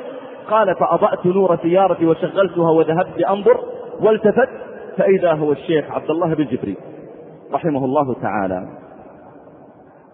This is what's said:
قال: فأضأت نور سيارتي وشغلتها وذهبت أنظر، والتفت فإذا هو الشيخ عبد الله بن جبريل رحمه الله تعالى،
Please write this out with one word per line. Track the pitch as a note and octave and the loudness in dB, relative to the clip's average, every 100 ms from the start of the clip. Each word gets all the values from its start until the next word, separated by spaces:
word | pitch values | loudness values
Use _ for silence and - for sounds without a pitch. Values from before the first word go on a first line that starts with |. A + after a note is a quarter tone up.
| - - - - - | -6 -14 -14 -16 -2
قال: | G#3+ G3+ E3+ | 2 2 2
فأضأت | F3 E3+ G3 F#3 F3+ | 2 2 2 2 0
نور | F#3+ F#3 E3+ | 2 2 2
سيارتي | E3 F#3 F#3+ E3 E3 | 2 4 4 2 2
وشغلتها | D#3+ D#3+ C#3 F#3+ E3+ E3 | 2 0 0 0 2 2
وذهبت | D#3+ D3+ E3 F#3 - F3 | 4 4 2 -2 -2 -2
أنظر، | G3 G3+ - - - - - | 2 4 2 0 -12 -12 0
والتفت | G3+ A3 G#3 G3 C4 - - - - - | 2 4 2 2 0 -2 -16 -16 -14 -2
فإذا | F#3+ F#3+ F3 | 2 4 4
هو | D#3 D3+ | 2 0
الشيخ | C#3+ - D#3 - | -2 0 0 0
عبد | A#2 - | -8 -4
الله | D#3+ E3+ | -2 0
بن | D#3 C3+ | 0 -2
جبريل | A#2+ G2 F#2 - - - - - - - | -2 -4 -8 -12 -18 -18 -18 -20 -20 -6
رحمه | C3+ E3+ C#3 C3 | -4 -2 -2 0
الله | D3 C3+ A2+ | 0 0 -2
تعالى، | G#2+ G#2 F#2+ F#2 G2 - - - - - - - - - - - - - - | -4 -2 -2 -4 -8 -16 -20 -20 -20 -20 -20 -20 -20 -20 -20 -20 -20 -20 -20